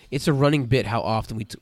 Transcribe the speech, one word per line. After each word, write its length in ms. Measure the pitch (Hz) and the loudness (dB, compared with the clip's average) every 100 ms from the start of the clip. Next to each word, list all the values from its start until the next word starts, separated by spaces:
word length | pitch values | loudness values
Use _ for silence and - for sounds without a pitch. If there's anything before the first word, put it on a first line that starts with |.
| - | -8
it's 160 | 143 - | -4 0
a 60 | |
running 320 | 139 143 147 120 | 4 4 4 2
bit 200 | 127 117 | 0 0
how 160 | 117 | -2
often 340 | 92 110 - 113 | -2 -2 -2 -8
we 80 | 107 | -10
t-, 120 | - | -10